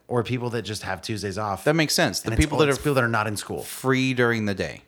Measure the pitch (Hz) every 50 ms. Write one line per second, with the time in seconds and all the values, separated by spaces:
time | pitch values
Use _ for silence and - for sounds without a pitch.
0 | _ - 120 120 110 - 123 120 123 120 117 117 98 101 107 95 - 98 92 85
1 | - - 113 98 98 101 90 104 107 101 95 - - 147 151 165 151 - - -
2 | 165 113 92 - - - 113 117 156 151 151 127 156 139 135 - - 147 139 131
3 | 120 117 113 107 107 107 104 95 - - 92 71 - - - - - 131 131 131
4 | 131 131 127 123 120 117 117 110 107 101 98 92 87 71 57 - -